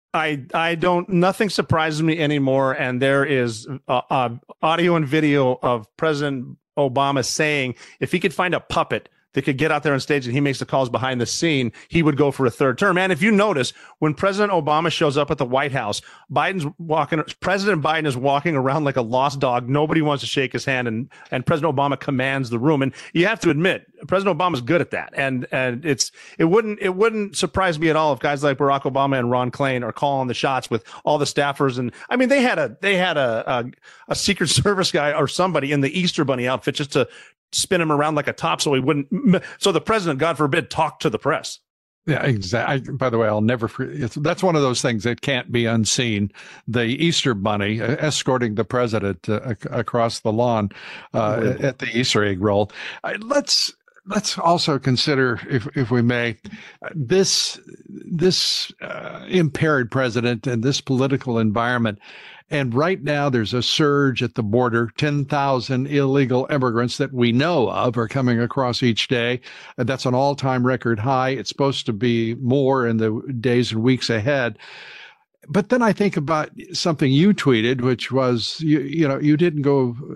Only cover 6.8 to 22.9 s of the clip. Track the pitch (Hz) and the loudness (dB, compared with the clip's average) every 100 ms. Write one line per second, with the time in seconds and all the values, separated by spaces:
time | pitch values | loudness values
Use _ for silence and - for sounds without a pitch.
6.8 | 139 123 139 139 120 - 156 147 127 117 | 0 2 2 2 0 0 0 0 -2 -6
7.8 | - - 147 180 185 - 180 156 - - | -14 -8 -4 -2 -2 0 -2 -2 -2 -2
8.8 | 156 110 - _ _ 139 135 135 156 151 | -2 -4 -8 _ _ -4 -2 0 0 0
9.8 | 147 139 - 147 123 131 143 127 127 139 | 0 0 0 -2 0 -2 0 -2 -2 -2
10.8 | 127 120 131 127 113 - 165 139 120 - | 0 -2 -2 -2 -4 -2 0 0 -2 -6
11.8 | - 170 156 139 143 135 127 - 139 117 | -4 0 2 2 2 2 0 2 0 2
12.8 | 202 180 190 165 202 202 214 151 123 - | 2 2 0 2 2 4 2 0 -2 -6
13.8 | - - 156 143 196 196 208 185 147 151 | -16 -4 -2 0 0 2 0 0 2 0
14.8 | 170 - 156 135 143 156 127 131 143 131 | 0 2 0 2 0 0 0 0 0 -2
15.8 | 107 104 - - - 139 165 190 147 - | -4 -6 -8 -20 -6 0 0 -2 -6 -8
16.8 | 165 156 143 160 147 - - 196 196 175 | -2 0 0 -2 -4 -6 -2 0 0 0
17.8 | 156 160 156 123 135 139 170 143 131 151 | 0 0 -2 -2 0 0 0 0 0 0
18.8 | 143 131 110 151 139 135 135 123 123 143 | 0 0 0 2 0 0 0 0 0 0
19.8 | 156 165 151 143 117 - 131 123 139 131 | 2 2 2 0 -2 -2 -2 -2 -2 -2
20.8 | 123 110 - - - 127 123 165 160 135 | -2 -4 -6 -12 -6 -4 0 0 0 0
21.8 | 143 135 - 131 131 135 120 117 135 147 | 0 -2 -2 -2 0 -2 -2 0 2 2
22.8 | 135 | 0